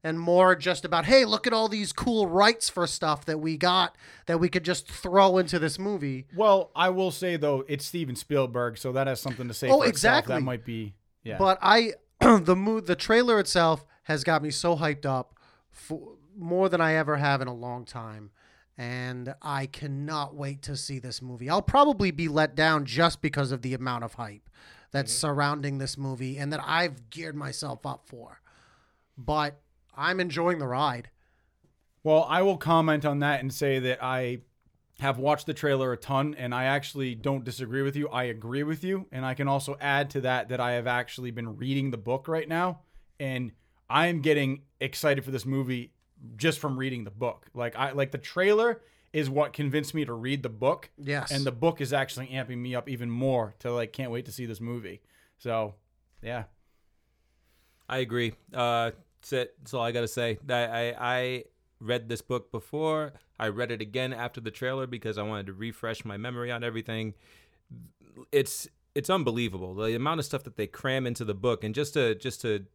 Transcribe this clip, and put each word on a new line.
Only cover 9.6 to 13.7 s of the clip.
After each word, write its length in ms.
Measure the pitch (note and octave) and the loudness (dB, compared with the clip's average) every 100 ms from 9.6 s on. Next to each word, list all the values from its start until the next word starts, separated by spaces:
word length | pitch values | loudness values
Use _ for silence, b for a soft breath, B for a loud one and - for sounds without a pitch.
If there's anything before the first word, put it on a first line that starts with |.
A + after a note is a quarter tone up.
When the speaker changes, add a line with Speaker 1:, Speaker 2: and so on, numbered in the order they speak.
| C3 | 6
Speaker 1:
Oh, 80 | C#4 | 6
Speaker 2:
for 60 | A#3+ | 6
Speaker 1:
exactly. 480 | - A3 A#3+ F3 | 4 4 4 2
Speaker 2:
itself. 60 | B2+ | -2
That 40 | |
might 200 | C3 A#2+ A#2 | -2 -4 -6
be, 280 | A2+ G#2+ - _ _ | -8 -8 -14 _ _
yeah. 140 | - - | -10 2
Speaker 1:
But 200 | F#3+ F#3+ | 4 6
I, 300 | F#3 A3+ A3+ - _ | 6 6 4 -4 _
<clears throat> 140 | _ | _
the 360 | B3 A3 E3 F#3 | 8 8 8 4
mo-, 240 | G#3 A3 | 4 0
the 160 | F3 F3+ | 0 -2
trailer 420 | - A3+ B3 A3 | 4 4 6 4
itself 460 | F#3+ F3+ E3 | 4 4 4